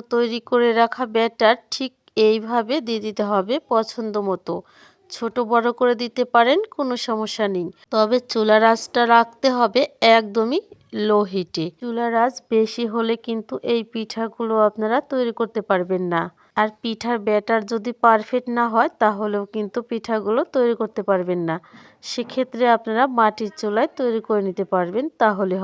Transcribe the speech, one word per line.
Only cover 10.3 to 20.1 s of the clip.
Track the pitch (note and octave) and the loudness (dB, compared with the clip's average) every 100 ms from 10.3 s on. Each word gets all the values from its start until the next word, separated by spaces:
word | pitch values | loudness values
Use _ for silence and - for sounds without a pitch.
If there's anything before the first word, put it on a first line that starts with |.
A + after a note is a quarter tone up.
| G#3 A3+ D#4+ - - _ A3 G#3 | -2 0 -2 -6 -16 _ -2 2
লো | G#3 G3 | 2 2
হিটে। | F#3+ F3 - E3 - | -4 -6 -6 -6 -6
চুলার | B3 A#3 A#3 A3+ | -8 -4 -2 2
আঁচ | B3 C4 - | 0 -2 -2
বেশি | A3+ A3 A3+ A#3 | 0 0 -2 -4
হলে | A3+ A3+ A3+ A3+ | -2 -2 -2 -4
কিন্তু | A3+ A3 C4 - | -8 -6 -6 -2
এই | A#3 A3+ | -2 -2
পিঠাগুলো | A3+ A3 - A3+ A3+ A3+ A3 G#3+ | -8 -8 -6 -6 -4 -2 2 2
আপনারা | G#3+ G#3+ B3 D4 | 2 -2 -2 -2
তৈরি | C4 A#3+ | -2 -2
করতে | A3 A3+ A3+ | -2 -4 -4
পারবেন | - F#3+ F3+ F#3 F3+ | -2 0 0 -2 -2
না, | E3+ E3+ - _ - | -2 -4 -8 _ -2
আর | G#3+ A3 | -2 -2
পিঠার | A#3 A3 A#3 A#3+ G#3 | -8 -6 -4 -4 0
ব্যাটার | G#3 G#3 A3+ G#3 | 0 2 -2 -2
যদি | A3+ A3 A#3 | -6 -6 0
পারফেক্ট | A#3 A3 G#3+ B3 B3 A#3+ | 4 4 2 -4 -2 -2
না | A#3+ | 0
হয় | A3+ D4+ - | 2 0 2
তাহলেও | G#3+ G3+ G#3+ G3+ G3+ | 0 0 -2 -4 -4
কিন্তু | G#3+ G#3 - | -6 -6 -6
পিঠাগুলো | A#3 A3+ A3+ | -6 -8 -4